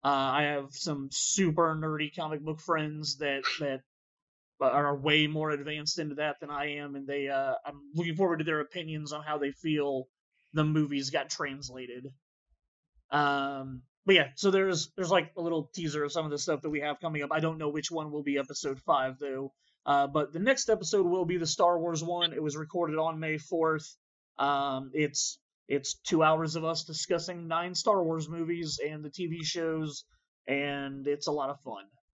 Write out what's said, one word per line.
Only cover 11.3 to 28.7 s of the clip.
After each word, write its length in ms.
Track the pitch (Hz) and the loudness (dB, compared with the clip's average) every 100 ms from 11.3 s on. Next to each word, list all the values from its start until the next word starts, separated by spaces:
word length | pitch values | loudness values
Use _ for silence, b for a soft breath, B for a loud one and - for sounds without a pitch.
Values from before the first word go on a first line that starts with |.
translated. 760 | - 147 135 131 127 123 123 131 131 _ _ _ _ _ _ _ _ _ | -4 -6 -6 -12 -12 -12 -12 -14 -18 _ _ _ _ _ _ _ _ _
Um, 720 | 143 143 139 139 139 135 127 - _ - | 2 4 2 0 -4 -8 -10 -14 _ 4
but 100 | 185 | 6
yeah, 120 | 139 - | 6 2
so 160 | 202 | 4
there's, 400 | 190 190 175 156 - | 6 4 2 -2 -4
there's, 120 | 180 | 4
like, 220 | 185 156 - | 4 2 -4
a 40 | |
little 280 | 170 165 147 | -2 -2 -2
teaser 300 | - 165 147 | -4 -4 -2
of 80 | 143 | -2
some 140 | 165 156 | -2 -2
of 60 | |
the 60 | 143 | -4
stuff 240 | 156 151 | 0 -2
that 60 | 151 | 0
we 120 | 147 | -2
have 180 | 147 143 | -2 -4
coming 240 | 165 151 | -4 -4
up. 60 | 143 | -2
I 80 | 156 | 0
don't 180 | 160 160 | 0 0
know 120 | 151 | -2
which 200 | 151 147 | -2 -2
one 220 | 165 151 | -4 -4
will 120 | 147 | -4
be 140 | 143 139 | 0 0
episode 420 | 135 - 143 135 | -2 -4 -4 -4
five, 360 | - 147 131 131 | 2 2 2 -4
though. 340 | 143 135 135 _ _ _ - | -6 -6 -6 _ _ _ 2
Uh, 220 | 143 139 | 4 4
but 240 | 147 147 | 2 0
the 80 | 156 | 0
next 300 | 214 269 - | 2 2 4
episode 360 | 220 160 208 175 | 2 2 2 4
will 200 | 185 170 | 2 2
be 120 | 180 | 0
the 80 | 165 | -2
Star 300 | - 175 175 | 4 4 4
Wars 240 | 170 165 | 2 -2
one. 280 | 165 175 170 | -2 0 0
It 100 | 160 | 0
was 140 | 151 143 | -4 -4
recorded 420 | 151 180 170 156 | -6 -2 0 0
on 220 | 160 160 | 0 -2
May 180 | 160 156 | -4 -4
fourth. 600 | - 170 160 156 156 - _ _ _ - | -2 0 2 2 -4 -18 _ _ _ -2
Um, 520 | 139 139 139 131 135 | 2 2 0 -2 -4
it's, 460 | 156 147 131 - - _ _ _ | 0 0 0 -4 -6 _ _ _
it's 280 | 139 135 - | -2 -2 -8
two 280 | - 165 | 0 4
hours 320 | 156 160 160 160 | 6 6 2 -2
of 80 | |
us 220 | 160 165 - | -2 -2 -4
discussing 640 | 156 - 170 165 175 165 | -8 -2 -2 -2 -8 -4
nine 260 | 165 175 180 | -2 -2 -2
Star 260 | - 202 | 2 4
Wars 280 | 170 160 156 | 4 0 -2
movies 500 | 170 165 170 160 | -4 -2 -2 -2